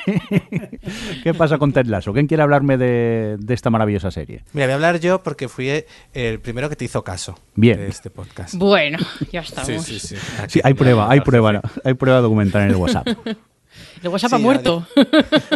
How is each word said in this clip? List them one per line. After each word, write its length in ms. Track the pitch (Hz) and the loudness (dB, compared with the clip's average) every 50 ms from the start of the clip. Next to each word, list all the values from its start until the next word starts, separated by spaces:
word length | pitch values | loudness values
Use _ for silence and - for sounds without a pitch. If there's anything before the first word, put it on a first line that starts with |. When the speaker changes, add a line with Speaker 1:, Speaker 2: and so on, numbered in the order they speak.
| - | -6
Speaker 1:
<laughs> 1160 | 190 214 185 - - 202 180 - - 214 160 - - - - - - 202 226 226 214 165 131 - | -2 -2 -2 -4 0 -2 -2 -2 -2 -8 -8 -8 -10 -16 -14 -12 -12 -12 -10 -10 -10 -10 -6 -4
¿Qué 120 | 165 165 | -4 0
pasa 240 | 165 165 143 156 135 | 2 2 2 2 2
con 140 | 147 143 127 | 0 2 2
Ted 140 | 139 127 | 2 0
Lasso? 260 | 117 104 92 - 101 101 | 0 -2 -4 -4 -2 -2
¿Quién 140 | 135 151 | 0 0
quiere 160 | 143 160 160 147 | 0 2 2 2
hablarme 340 | 143 143 139 139 139 135 123 | 4 2 2 2 2 2 2
de, 580 | 127 123 120 120 117 117 113 113 110 107 107 101 | 2 0 2 0 0 0 0 -2 -4 -4 -6 -8
de 140 | 104 110 123 | -4 -4 -6
esta 160 | 101 - 127 | -2 0 0
maravillosa 400 | 113 110 110 104 104 92 98 92 | 0 2 2 0 0 -2 -2 -4
serie? 340 | - 85 71 69 58 53 - - - | -8 -8 -12 -12 -14 -18 -18 -12 -6
Speaker 2:
Mira, 140 | 151 135 | -4 -2
voy 60 | 127 135 | -2 0
a 20 | |
hablar 240 | 143 160 170 175 165 | 0 2 0 0 2
yo 220 | 165 175 185 185 - | 0 0 0 0 -2
porque 260 | 165 139 - 135 117 | -6 -8 -8 -10 -12
fui 220 | - - 127 135 143 156 - - - - - _ - | -8 -8 -6 -4 -4 -4 -6 -8 -20 -20 -20 _ -8
el 280 | 139 120 113 110 110 | -6 -4 -4 -4 -6
primero 280 | - 120 113 123 139 151 | -8 -10 -8 -6 -6 -6
que 80 | 143 | -6
te 80 | - 127 | -6 -8
hizo 180 | 117 - 120 - | -6 -6 -6 -6
caso 360 | 101 92 - - - 92 - _ _ - | -6 -10 -10 -10 -12 -14 -16 _ _ 0
Speaker 1:
Bien. 220 | 101 110 120 104 101 | 4 4 4 4 2
Speaker 2:
de 100 | 101 98 | -2 -10
este 200 | 95 - _ - | -10 -12 _ -18
podcast. 440 | _ - 95 - - - 90 87 - | _ -16 -18 -16 -14 -16 -14 -12 -6
Speaker 3:
Bueno, 440 | 175 190 202 202 180 151 143 156 160 175 - - | -2 2 2 4 2 2 0 -4 -6 -8 -8 -8
<laughs> 180 | - 147 - - | -10 -10 -8 -8
ya 80 | 175 | -10
estamos. 260 | 156 - - 147 131 127 117 - 170 | -10 -10 -12 -10 -6 -6 -6 -6 -6
Speaker 2:
Sí, 140 | - 117 98 | -8 -10 -12
sí, 0 | |
sí. 180 | - - 101 | -12 -12 -12
Speaker 1:
Sí, 260 | 98 - - - 113 104 | -12 -12 -10 -10 -10 -10
Speaker 2:
Aquí 180 | - - 160 - | -2 -2 2 2
Speaker 1:
hay 120 | 135 139 | 2 2
prueba, 360 | - 139 127 123 110 104 113 | 4 4 4 6 4 4 4
hay 80 | 131 143 | 4 4
Speaker 2:
la 60 | - | 4
Speaker 1:
prueba, 360 | 143 123 117 110 107 104 98 | 4 4 4 6 4 2 2
Speaker 2:
frase. 200 | - - - - - | -2 -6 -10 -4 -2
Speaker 1:
hay 100 | 131 131 | -2 0
prueba 260 | 127 135 131 127 127 | 0 2 4 4 4
documental 420 | 120 110 110 107 101 98 95 104 101 | 4 4 4 4 2 2 2 2 2
en 60 | 101 | 4
el 60 | 98 | 2
WhatsApp. 300 | 92 90 254 226 - - 247 220 | 2 2 0 0 -2 -2 -4 -6
Speaker 3:
<laughs> 40 | - - 226 214 - _ _ _ _ _ _ _ - - - - 165 175 | -6 -6 -10 -10 -10 _ _ _ _ _ _ _ -20 -20 -20 -20 -10 -8
El 60 | 175 | -6
WhatsApp 200 | 180 196 208 240 | -4 -2 -2 2
Speaker 2:
Sí, 40 | 254 | 2
Speaker 3:
ha 20 | - | 2
Speaker 2:
ya, 60 | 214 | 4
Speaker 3:
muerto. 420 | 247 277 269 - 175 170 170 170 - - | 4 2 2 2 0 0 -2 -4 0 4
Speaker 2:
ya. 80 | 285 247 - - 311 - - 302 302 - - 311 | 4 4 4 4 2 2 4 2 0 0 0 -4